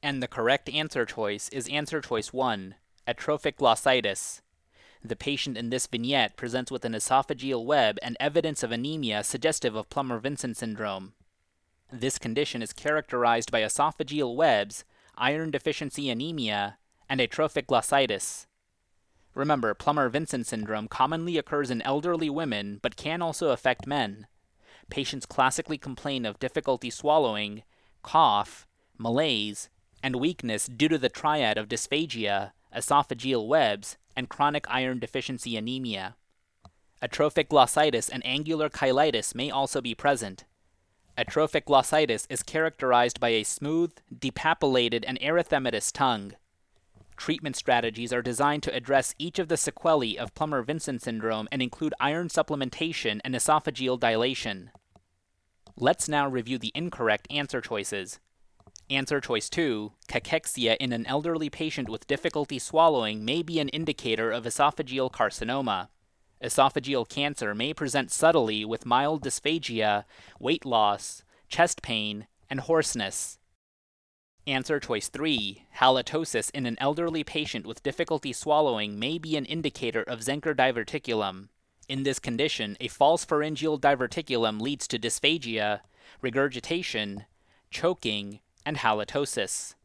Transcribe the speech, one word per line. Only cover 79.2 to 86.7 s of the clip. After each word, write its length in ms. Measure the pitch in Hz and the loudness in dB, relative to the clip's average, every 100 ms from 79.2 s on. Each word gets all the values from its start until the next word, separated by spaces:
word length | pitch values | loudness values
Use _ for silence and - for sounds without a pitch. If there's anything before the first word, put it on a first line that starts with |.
| 160 156 | -2 -2
an 100 | 135 | -2
indicator 580 | 165 151 - 120 110 | -2 -4 -2 -2 -2
of 160 | - 120 | -2 -4
Zenker 340 | 110 143 156 | -4 -2 -2
diverticulum. 920 | 143 131 120 107 156 - 113 101 92 104 _ _ _ - | 2 2 2 -4 -6 -2 0 0 -4 -16 _ _ _ -8
In 140 | 131 | -4
this 160 | 139 131 | -2 -2
condition, 580 | - 117 151 - 107 101 | -4 0 0 0 -6 -6
a 80 | 120 | -8
false 380 | - 143 165 - | 4 4 4 2
pharyngeal 540 | 151 151 147 156 151 | 0 0 -2 -2 2
diverticulum 800 | 143 139 127 - 151 123 113 104 | 4 4 0 -4 -2 2 2 0
leads 260 | 120 143 - | -4 -4 -4
to 100 | 117 | -4
dysphagia, 800 | 113 - 143 160 127 110 104 104 _ _ - - | -2 2 2 2 -2 -2 0 -2 _ _ -20 -6
regurgitation, 1040 | 127 123 139 127 - | -2 2 2 0 -4